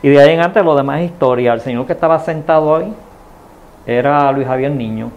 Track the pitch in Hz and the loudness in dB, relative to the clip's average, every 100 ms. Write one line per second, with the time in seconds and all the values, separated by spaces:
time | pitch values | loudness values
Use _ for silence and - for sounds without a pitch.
0 | 143 143 143 165 170 208 170 143 139 147 | 6 6 6 4 0 0 2 0 0 -4
1 | 175 170 131 123 123 117 135 120 127 131 | -6 -2 0 2 0 -2 -4 -6 -6 -2
2 | 160 160 - 156 147 160 156 160 185 214 | 0 0 -2 -8 0 0 2 -2 -4 -12
3 | - - - - - - - - - 120 | -20 -20 -20 -20 -20 -20 -20 -18 -4 -2
4 | 139 147 143 139 131 127 135 143 113 110 | 0 0 0 -2 -4 -4 -4 -4 -6 -8
5 | 117 | -10